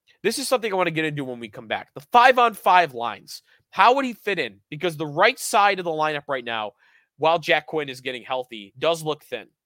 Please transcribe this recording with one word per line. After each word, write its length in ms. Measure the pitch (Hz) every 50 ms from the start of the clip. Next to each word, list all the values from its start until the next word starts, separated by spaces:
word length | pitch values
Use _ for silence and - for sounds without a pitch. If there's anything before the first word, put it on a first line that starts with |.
| _ _ _ _
This 160 | - 208 226 302
is 100 | 254 -
something 240 | 262 233 226 214
I 40 | 190
wanna 140 | 185 180 170
get 140 | 160 160 160
into 180 | 156 151 147
when 160 | 135 127 123 117
we 120 | 117 104
come 180 | - 127 117 107
back. 240 | 107 98 - -
The 80 | _ 135 - _
five-on-five 840 | - 240 240 262 247 254 240 233 202 - - 208 180 180 170 147 123
lines. 480 | 113 117 113 101 90 - - - - - _ _ _ _ _
How 260 | - 190 196 233 262
would 120 | 277 269
he 80 | 247 214
fit 240 | - _ 208 190 170
in? 220 | 135 110 95 101 _ _
Because 260 | 151 147 175 180 156
the 100 | 143 160
right 320 | 147 143 165 202 240 262 -
side 400 | - - 240 214 202 202 202 185
of 60 | 175
the 60 | 170
lineup 340 | 156 156 156 156 151 147 - -
right 160 | 135 127 120
now, 280 | 117 117 110 107 101 - _ _ _ _ _ _ _ _ -
while 200 | 147 160 170 170
Jack 280 | 151 170 160 151 151
Quinn 240 | - 165 156 147 135
is 100 | 127 127
getting 220 | 127 131 127 120
healthy, 500 | 104 - 131 131 127 - 117 107 98 95 _ 127
does 240 | 151 160 170 160
look 200 | 156 156 143 - _
thin. 240 | _ 123 110 95 - _ _ _